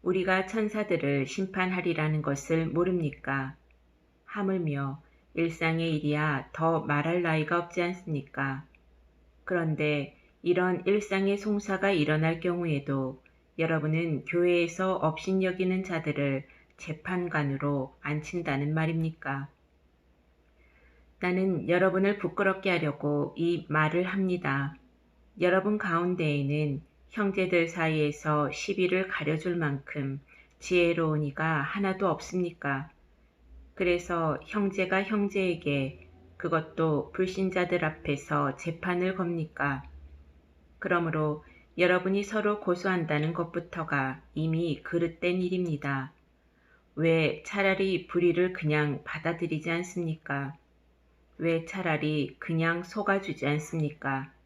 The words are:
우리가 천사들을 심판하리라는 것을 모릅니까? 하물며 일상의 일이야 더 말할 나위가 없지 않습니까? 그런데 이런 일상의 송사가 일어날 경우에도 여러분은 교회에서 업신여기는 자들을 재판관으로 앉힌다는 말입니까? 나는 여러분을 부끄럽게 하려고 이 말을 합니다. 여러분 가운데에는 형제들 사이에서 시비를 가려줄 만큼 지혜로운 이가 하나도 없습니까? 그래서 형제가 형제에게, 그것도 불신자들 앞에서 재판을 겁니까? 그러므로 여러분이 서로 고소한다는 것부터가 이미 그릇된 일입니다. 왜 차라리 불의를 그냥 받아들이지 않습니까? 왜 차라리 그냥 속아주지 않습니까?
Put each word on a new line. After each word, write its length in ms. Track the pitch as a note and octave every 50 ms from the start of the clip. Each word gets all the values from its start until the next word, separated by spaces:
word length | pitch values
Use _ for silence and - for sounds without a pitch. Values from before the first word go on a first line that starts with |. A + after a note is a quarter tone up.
우리가 460 | - F3+ F3+ F#3+ F3+ F#3+ F#3 F#3 F#3+
천사들을 800 | - - A3+ G#3+ G#3+ G#3+ G#3+ G#3 G3+ F3+ D#3+ D3 C#3 C#3+ C#3 C3+
심판하리라는 960 | C#3 - - F#3+ F#3+ - G3 F#3 F#3 F#3 F#3 F3 F3 E3 E3 D#3 D3+ D#3 D3+
것을 440 | D3+ D3 C#3 C#3 - - E3 D#3+ E3 D#3+
모릅니까? 880 | - E3 F3+ F#3 F3+ F3 E3 C#3+ C3+ - - - C3+ C3+ C3 C3 C3+ - _ _ _ _ _ _ _ _ _ _ _ _ _
하물며 760 | - - G#3 G3 F#3+ F#3+ F#3 E3+ D#3 C#3+ C#3 C#3 C3+ C3+ D#3 - _ _ _ _ _ _
일상의 640 | D#3+ E3 E3 E3 - E3 E3 E3 E3 E3 E3 D#3
일이야 540 | D3+ D3 D3 D3 D3 D3+ D#3 C#3+ C3+ C3+ -
더 280 | - - D#3+ E3 E3 D#3
말할 420 | - - D3 D3 D3 E3 E3+ F3+
나위가 360 | F3 E3 D#3+ D#3 D3+ D3+ F3 E3+
없지 240 | F3 E3+ - F#3
않습니까? 840 | F3 F3 F#3 F3+ - - D#3 C#3 C#3 - - - C#3 C3+ C3+ C#3 D#3 - _ - _ _ _ - _ _ _ _ _ _ _ _ _
그런데 720 | - F#3 F3 E3 D#3+ D#3 - D#3 D3+ D3 D3 C#3 - - _ - _ _ _
이런 420 | - E3+ F3 F3+ F3+ F#3 F3+ F3 -
일상의 500 | F#3+ G3+ G#3 G#3 - G3 F#3+ G3 G3 G3
송사가 540 | G3+ G3+ G#3+ G#3 G#3 - - F#3+ F#3 G3 G3
일어날 480 | G3 E3 D3 D3 D#3 D#3 D#3+ D#3+ E3 E3
경우에도 840 | E3 F3+ F3 F3 F3 E3 D3+ C#3 C#3 - C#3 C3+ C3+ C3 C#3 - _ - _ _ _ _ _ -
여러분은 680 | D#3+ D#3+ E3 D#3+ D3 D#3 D#3 D#3+ E3+ E3 D#3 C3 -
교회에서 680 | - - F3 F3 F3+ F3 F3 E3+ E3 E3 - F#3+ F#3+ F#3
업신여기는 880 | - - E3 E3 - - F#3+ F#3+ F#3+ F#3 F#3 F3+ F#3 F#3+ F#3 F#3 F#3
자들을 640 | F#3+ - F3 E3 D#3+ D3+ D3 D3 C#3+ C#3 C3+ C3+ D3 - - - _ _ _
재판관으로 1200 | - - - D#3 - - - F#3 F3+ F3 F3 D#3+ D#3 D3 C#3 C#3 C3+ C#3+ C#3+ C#3+ C#3 C3 C#3 - _
앉힌다는 720 | - C#3+ D3 D3+ D3+ - - F3 E3 D3+ C#3 C3+ C#3+ D3 D#3
말입니까? 760 | D#3+ D#3+ D#3+ E3 E3 D#3+ D#3+ D#3+ - - C3+ C#3 C#3 C#3 D3 _ _ _ _ _ _ _ _ _ _ _ _ _ _ _ _ _ _ _ _ _ _ - _ _ _ _ - - - - _ _ _
나는 500 | - F3+ F3+ F#3 F#3+ F#3+ F#3 D#3+ - C#3
여러분을 500 | E3+ F3+ F#3+ F#3+ F#3 F#3+ F#3+ G3 G#3 G3+
부끄럽게 520 | - F3 - - G3+ F#3+ F#3 F#3+ - G3
하려고 640 | F3+ E3 D#3+ D3 C#3+ - - D3 D3 D3 C#3+ C#3 -
이 300 | - E3 E3+ E3+ D#3+ - -
말을 360 | D3+ D#3 D#3 D#3 E3 F3 F#3
합니다. 720 | F#3 F#3 G3 F#3+ F#3 F3+ F3 - C#3+ C#3 C#3 C#3 C#3+ D#3+ - - _ _ _ _ _ _ _ _ _ _ -
여러분 360 | E3+ F3+ F3+ F#3+ F#3 G#3 G#3+
가운데에는 1080 | G#3 - F#3+ E3+ E3 F3 F3+ F3+ E3 E3 D#3 D3 C#3+ C#3 C#3 D3 D3+ D3+ D3 C#3 C3+ - _ _ _ _ -
형제들 580 | - A3+ G#3 G3 F#3+ G3 F#3 F3+ F3+ E3+ E3 E3
사이에서 840 | E3 F3+ D#3+ D#3+ D#3 D#3 D3+ D3 D3 - - D#3 D3+ D3 D3 C3
시비를 580 | - - - - - - F#3 F3+ F3+ F#3 F#3+ F#3
가려줄 480 | - - D#3 D3 D#3 D#3 - F#3 F3
만큼 640 | F3 D#3+ D3 C#3 C3+ - - - D3+ C3+ C3+ C3+ C#3 - _ - - - _ _ _
지혜로운 640 | - - F3+ F3+ F3 E3+ E3+ E3+ E3 D#3+ D#3 D3+
이가 400 | D3+ C#3+ C#3 - D#3 D#3+ D#3+ D3
하나도 440 | C#3 D3+ - G3+ G3 F#3+ F#3+ F#3+ G3+ F#3
없습니까? 840 | D#3 - - - - F#3 F3+ E3+ E3+ - - C#3+ C#3 C3+ D3+ E3 - _ _ _ _ _ _ _ _ _ _ - - - - - _
그래서 640 | - F#3+ F3+ F3 F3 F3 - F3 E3+ E3 D#3 C#3+ - -
형제가 580 | - - G#3+ G3+ G3 - - F#3 F#3 F#3+ F#3+ G3+
형제에게, 1040 | F#3+ G#3+ G#3 G3+ G3+ - G3+ F#3+ F3+ E3+ E3 - D3 C#3+ C#3 C3+ C3+ - - - - - - - - -
그것도 760 | - - E3 D#3+ D#3+ D#3+ - - - E3 D#3+ D3+ C#3+ - -
불신자들 720 | - - F#3 F#3 F#3 F#3+ F#3+ F#3+ F3+ F#3 F3+ F3 F3+ E3+ E3
앞에서 720 | D#3 D#3+ - - D3+ C#3+ C#3 - - D#3 D3 C#3+ C#3 C3+
재판을 600 | - - E3+ D#3+ E3 - F#3 F3+ F3 F3+ F#3 F#3+
겁니까? 640 | F#3+ F3+ E3+ F3 E3 D#3+ D#3+ - - C#3 C#3+ C#3 C3+ - - - - - - - - - - - - _ _ _ _ _ _ - -
그러므로 680 | - F#3+ F3+ E3+ E3+ E3 D#3 D#3 D3+ D3+ D3+ D3+ - - - - - _ _ -
여러분이 460 | F3 F3 F#3 F3+ F3+ F#3+ F#3+ G3+ G3+
서로 360 | G3 G#3+ G#3+ G#3 G#3 G#3 G#3
고소한다는 720 | - - F3 F3+ - G3 F#3 F3+ D#3+ D#3+ D#3 D3 D3+ D#3+
것부터가 880 | E3 E3+ E3+ E3 - E3 E3 - - F3 D#3+ D#3+ C#3+ C#3 C3+ C3 C3 - - - -
이미 480 | D#3 D#3 E3 D#3+ D#3+ E3+ E3 D3 -
그릇된 580 | - - - E3+ E3+ E3+ E3 - - F3+ F3+ F#3
일입니다. 720 | F3+ F3 F#3 F3+ F3+ E3+ D#3 C#3+ - C#3+ C#3 C3+ C3 C3+ - _ _ _ _ _ _ _ _ _ _ _ - _ _ _ _
왜 480 | C#3+ D#3 E3 E3 E3 D#3 D3 - - -
차라리 600 | - - G3+ G3 G3 F#3+ F#3+ F#3+ F#3+ F#3 F3 F3+
불의를 460 | - - F3 F3 F3 E3 E3+ F3+ F#3
그냥 480 | F#3 - D#3 D3+ D3+ D3+ D3+ D3 C#3 B2+ -
받아들이지 680 | - - D#3 - E3 E3+ E3 F3 E3 D#3+ D3+ D#3 E3+
않습니까? 840 | E3 E3+ F3+ F3+ - F3+ E3+ D#3+ D#3+ D#3+ _ - C#3 C#3 C#3 C3+ D#3 - _ _ _ _ _ _ _ _ _ _ _ _ _ _ _ -
왜 260 | D#3 E3 E3 E3 E3
차라리 720 | - - G3 F3+ E3+ D#3 D3 D3+ D3+ D#3 D3+ C#3 - - _
그냥 440 | - - E3 D#3+ E3 E3 E3+ E3+
속아주지 640 | F3 - - A3 G3 G#3 G3 G3 F#3+ - F3+ - -
않습니까? 840 | C#3+ D3 D3+ D#3 - - E3 D#3 C#3+ D3 - - C3+ C3+ C3+ C3+ - - _ _